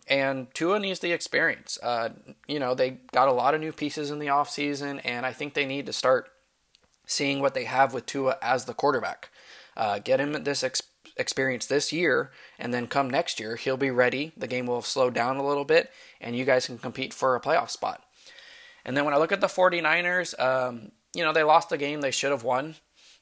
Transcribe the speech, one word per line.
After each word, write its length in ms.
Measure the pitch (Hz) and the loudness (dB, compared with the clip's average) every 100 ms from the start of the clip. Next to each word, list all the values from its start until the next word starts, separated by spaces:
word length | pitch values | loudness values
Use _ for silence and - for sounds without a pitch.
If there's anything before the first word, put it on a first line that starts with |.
| - | -2
and 460 | 139 135 135 123 | 0 0 -2 -6
Tua 240 | - 160 214 | -2 0 0
needs 220 | 196 180 | -2 -4
the 120 | 175 | -4
experience. 680 | 170 - - 160 - - - | -4 -2 0 0 -2 -8 -8
Uh, 280 | 120 117 113 - - - - | -4 -2 -4 -8 -20 -18 -8
you 140 | 147 | -4
know, 140 | 127 | -2
they 260 | 127 131 127 - | 0 0 -2 -2
got 160 | 127 135 | 4 4
a 40 | |
lot 220 | 123 127 | 4 2
of 60 | 156 | 0
new 120 | 156 | -2
pieces 380 | - 147 156 143 | -6 -6 -4 -6
in 100 | 147 | -4
the 80 | 147 | 0
offseason, 760 | 139 143 - 147 143 143 139 | 0 0 -2 -4 -4 -6 -6
and 220 | 123 120 127 | -6 -4 -4
I 60 | |
think 180 | 117 143 | -6 -6
they 140 | 143 139 | -2 -2
need 180 | 139 127 | -4 -6
to 60 | |
start 380 | - 131 127 - _ _ _ _ _ _ _ | 0 2 2 0 _ _ _ _ _ _ _
seeing 360 | - - 139 139 | -6 -2 0 2
what 120 | 135 | 0
they 100 | 135 | 0
have 280 | 117 127 135 | 0 2 2
with 140 | 127 - | 0 -6
Tua 320 | 139 131 - | -2 0 0
as 240 | 113 127 | 0 0
the 80 | 123 | -2
quarterback. 580 | 113 143 131 95 - - - - - - - | 0 2 2 -2 -6 -14 -20 -20 -20 -12 -2
Uh, 220 | 110 101 | 0 0
get 200 | 110 131 | 2 2
him 120 | 143 147 | 2 -2
this 200 | 120 139 | -4 -2
ex-, 180 | 127 - - _ - - | -2 -4 -8 _ -10 -6
experience 500 | 127 - 131 123 - | -4 0 0 -2 0
this 260 | 143 - | 0 0
year, 380 | 156 170 131 139 - - - | 0 2 2 0 -8 -20 -10
and 160 | 120 | -4
then 140 | 123 120 | -4 0
come 200 | 143 135 | 0 0
next 320 | 139 170 - | 0 -2 -4
year, 160 | 107 117 | -8 -6
he'll 200 | 139 131 | -4 -2
be 140 | 139 | 0
ready. 420 | 123 123 131 160 131 | 2 2 2 -4 -8
The 120 | 123 | -6
game 180 | 123 123 | -4 -2
will 100 | 123 | -4
have 100 | - | -2
slowed 280 | 135 127 | 0 2
down 220 | 123 123 135 | 2 0 0
a 100 | 139 | 0
little 180 | 143 | 0
bit, 260 | 139 160 - - - - | 2 2 2 -6 -20 -14
and 160 | 120 120 | -8 -2
you 80 | |
guys 220 | 127 127 - | 2 4 2
can 120 | 120 | -6
compete 360 | 127 113 131 | -10 -8 -8
for 200 | - 135 | -2 0
a 60 | 120 | 0
playoff 300 | 135 160 120 | 2 0 0
spot. 320 | - - - _ _ - - - - - - | -4 -6 -6 _ _ -20 -20 -20 -20 -20 -16
And 120 | - 135 | -6 -2
then 80 | |
when 100 | 147 | 2
I 40 | 143 | 2
look 140 | 165 | 2
at 80 | 196 | 2
the 80 | 196 | 0
forty-niners, 840 | - 185 175 156 165 175 180 170 - | 4 2 4 2 2 2 0 -2 0
um, 540 | 127 131 127 120 - - _ | 2 2 0 -6 -14 -20 _
you 100 | 170 | -2
know, 80 | 160 | 2
they 120 | 160 | 4
lost 240 | 156 160 - | 6 6 4
the 100 | 156 | -2
game 220 | 139 151 | -2 -2
they 100 | 139 | -2
should 220 | - 135 | 0 0
have 120 | 139 | 0
won. 300 | 120 127 156 156 _ _ - _ | 0 -2 -2 -10 _ _ -20 _